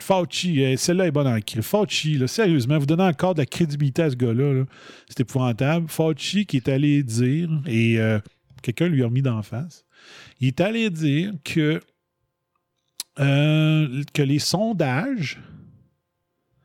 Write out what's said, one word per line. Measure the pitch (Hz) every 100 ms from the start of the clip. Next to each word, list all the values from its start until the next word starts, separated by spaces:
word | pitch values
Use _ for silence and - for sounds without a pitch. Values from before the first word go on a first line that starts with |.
Fauci, | - 190 170 - 180 147
euh, | 135 131
celle-là | - 180 180
est |
bonne | 143 139
en | 113
cri. | - 113
Fauci, | - 214 202 - 156 147
là, | 127
sérieusement, | - 208 156 117 151
vous | 139
donnez | 165
encore | 190 156 180
de | 170
la | -
crédibilité | - 170 143 143 127
à | 160
ce | 123
gars-là, | 123 117 143
là. | 131 131 - - - -
C'est | -
épouvantable. | 120 135 127 113 139 165 160
Fauci | - 160 151 - 190 202
qui | 135
est | 143
allé | 135 147 143
dire, | 135 113 123 151 170 160 139
et, | 113 113 113
euh, | 110 107 - - _ -
quelqu'un | - 110 170
lui | 143
a | 120
remis | 123
d'en | 135 110
face, | 101 110 170 - _ _ - - - -
il | 131
est | 127
allé | 185 226 220
dire | 160 156 143 196 180
que, | - 165 151 160 - _ _ _ _ _ _ _ _ _ _ - - -
euh, | 139 139 151 156 156 156 151 127 143
que | -
les | 135 147
sondages | - 175 226 190 147 127 254 254 139 - - - - - _ _ _ _ _ _ _ _